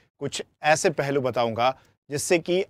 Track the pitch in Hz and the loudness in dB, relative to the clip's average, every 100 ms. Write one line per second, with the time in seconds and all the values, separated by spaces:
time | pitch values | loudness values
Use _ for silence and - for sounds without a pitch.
0 | _ - 143 - - _ 151 156 196 151 | _ -10 -8 -8 -12 _ 2 4 2 0
1 | 143 139 127 123 117 113 127 - _ _ | -2 0 -2 0 -2 2 0 0 _ _
2 | - 143 - 175 160 180 196 | -10 -6 0 0 2 -2 -2